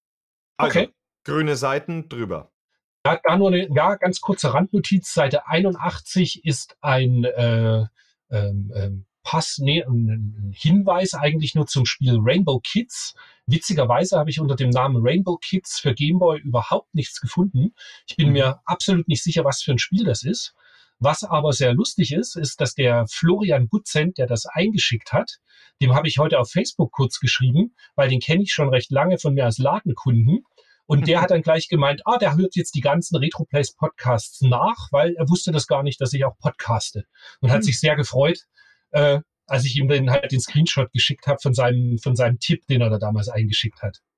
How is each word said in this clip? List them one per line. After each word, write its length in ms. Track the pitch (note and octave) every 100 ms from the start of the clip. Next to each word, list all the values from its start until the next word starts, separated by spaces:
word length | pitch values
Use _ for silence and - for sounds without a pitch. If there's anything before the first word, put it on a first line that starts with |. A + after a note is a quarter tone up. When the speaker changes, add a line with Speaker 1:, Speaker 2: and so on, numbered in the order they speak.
| _ _ _ _ _ -
Speaker 1:
Also, 200 | D3+ E3
Speaker 2:
Okay. 120 | A#3 _ _ _
Speaker 1:
grüne 320 | - D3+ D3+ C3+
Seiten 520 | C3+ C#3 D#3+ E3 D#3+
drüber. 440 | A#2+ G#2 D#2+ - _ _ _ _ _ -
Speaker 2:
Ja, 120 | E3
da 140 | - F3+
nur 100 | G3
eine, 180 | F3+ F#3
ja, 200 | C#3+ F#3
ganz 260 | G3+ F3+ F3+
kurze 320 | - F#3+ -
Randnotiz. 640 | C#3 F#3+ G3+ - G3 -
Seite 320 | - C#3 F#3+ -
einundachtzig 960 | E3 G3 F3+ - - - F#3 F3 -
ist 320 | D#3+ C3+ - -
ein, 420 | D3 C3 B2+ B2
äh, 600 | B2 A#2+ A#2+ A2+ A2+ A2 A2 _ _ _ -
ähm, 400 | G#2 G2+ G2+ G2+
ähm, 320 | G#2 G2 G2 - _
Pass-, 360 | - D#3+ - -
nee, 240 | C3+ -
ein, 260 | - A#2+ A2
ein 440 | A2 G#2 G#2+ G2+
Hinweis 600 | - D#3 G3 G3 D3+ F#3+
eigentlich 400 | - D3 D#3+ D3
nur 120 | D#3+ -
zum 200 | C3+ A#2
Spiel 320 | - B2+ A#2
Rainbow 400 | A2 F3 E3 C3
Kids. 540 | - G#3+ B3 - - - - _ -
Witzigerweise 720 | D#3+ - D#3 A#2+ B2+ F#3 E3+
habe 100 | D3+
ich 120 | D3
unter 160 | C#3 C3+
dem 140 | C3
Namen 260 | B2+ C3+ B2
Rainbow 380 | A#2+ F3 F#3 E3+
Kids 400 | - F#3+ - -
für 160 | D3
Game 240 | A2+ D3 F3+
Boy 220 | F3 D3+
überhaupt 540 | D3 A#2 - G3+ -
nichts 260 | D#3 - -
gefunden. 520 | A#2 - F#3+ B2+ F#3 _ - - -
Ich 100 | -
bin 120 | D3
Speaker 3:
Mhm. 40 |
Speaker 2:
mir 260 | C#3+ C3 C3 -
absolut 420 | - - F3+ E3
nicht 140 | C3
sicher, 220 | E3+ D#3+
was 180 | C#3 -
für 100 | -
ein 60 | B2
Spiel 260 | - F#3+
das 180 | G#3 -
ist. 320 | C3 A#3 - _ _ _ _ -
Was 260 | A#2+ D#3+
aber 300 | G#3 D#3 D3
sehr 180 | B2 B2+
lustig 400 | B2+ A#3 - A2+
ist, 240 | D3+ A#3+ F3
ist, 240 | C#3+ -
dass 140 | B2+
der 320 | - B2 A#2+ A2
Florian 580 | - E3 G3 G3+ C#3 A#2
Gutzent, 500 | G#2+ - D#3 E3 F3+
der 80 | B2
das 180 | A#2
eingeschickt 680 | - D#3+ G#3 G#3+ - A#2 -
hat, 240 | - A3+ - _ _ - -
dem 140 | B2+
habe 140 | C3+ D3+
ich 100 | C3+
heute 200 | D#3 C3
auf 120 | A#2
Facebook 420 | F3+ - - C#3+
kurz 260 | - C3 -
geschrieben, 540 | B2+ - B2+ C#3+ A#3+ _ -
weil 160 | - C3+
den 100 | B2+
kenne 220 | - E3+
ich 100 | G3
schon 160 | - C#3
recht 220 | B2+ -
lange 280 | C#3 E3 F3
von 140 | D#3
mir 140 | C#3 A#2+
als 100 | A2
Ladenkunden. 880 | C3+ G#3+ E3+ - C3+ A#2 A2+ A3 - _ _ _ -
Und 200 | C#3+ D#3+
der 120 | -
Speaker 3:
<laughs> 20 |
Speaker 2:
hat 80 | F#3
dann 120 | E3+
gleich 260 | E3 D#3+ -
gemeint, 340 | F3 C#3+ C#3+
ah, 140 | - A#3+
der 180 | F#3 D3+
hört 200 | F#3+ F3+
jetzt 180 | -
die 60 | C#3
ganzen 360 | C#3 E3 - C#3+
Retroplays 580 | D3+ - D3+ C#3+ C#3
Podcasts 680 | - D#3 - B2+ A#2 - -
nach, 460 | C3 B2 G#3+ A#3 -
weil 240 | F#3+ F3
er 140 | E3+ D3
wusste 240 | F3+ -
das 140 | D3+ -
gar 160 | C#3+
nicht, 180 | C#3+ -
dass 120 | C3
ich 120 | C3+
auch 120 | C3+ -
podcaste. 680 | - - - A2 - G#2+ - _ - -
Und 100 | A#2+
hat 80 | G#3
Speaker 3:
Hm. 40 |
Speaker 2:
sich 180 | G#3 A2+
sehr 160 | D#3 D3
gefreut, 500 | - B2 D3 F3+ _ _ _ _ _
äh, 300 | D3 D3 C#3+ - _ -
als 180 | C3
ich 120 | C3 C3
ihm 120 | C3+
dann 220 | C#3+ C3
halt 220 | A2+ -
den 80 | C3
Screenshot 520 | - D3+ E3+ - -
geschickt 340 | A#2 - C#3+ C#3
hab 140 | C#3
von 140 | C#3+
seinem, 440 | A#2+ B2+ B2 B2 A#2
von 160 | -
seinem 260 | A#2+ A#2+ B2
Tipp, 260 | - D#3+ -
den 160 | B2+
er 80 | A2+
da 80 | G#2+
damals 320 | G#2+ G#2+ G#2
eingeschickt 520 | A#2 A2 G2+ A2 -
hat. 200 | G2+ - _